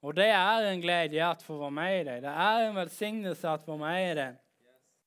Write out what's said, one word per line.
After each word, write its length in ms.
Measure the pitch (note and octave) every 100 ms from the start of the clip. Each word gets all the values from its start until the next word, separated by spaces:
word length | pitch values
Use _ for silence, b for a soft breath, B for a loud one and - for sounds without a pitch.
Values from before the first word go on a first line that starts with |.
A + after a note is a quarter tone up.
Och 120 | C#3+
det 120 | D#3 G#3
är 380 | G3+ F#3 A3+
en 180 | G#3 F#3
glädje 460 | E3+ F3 D#3+ D3+ E3+
att 160 | E3
få 140 | - D3+
vara 120 | C#3+
med 320 | C#3+ F3 F#3+
i 20 |
det. 160 | D3 B2
Det 80 | C#3
är 360 | D3+ F#3+ A3+
en 120 | A3 G3
välsignelse 760 | F3 - G#3 A3 G3 F3 E3+
att 180 | D#3 D#3
vara 100 | D3+
med 340 | D3+ F3+ F#3
i 40 | D#3
det. 200 | C3 B2+ _ _ _ _ _ _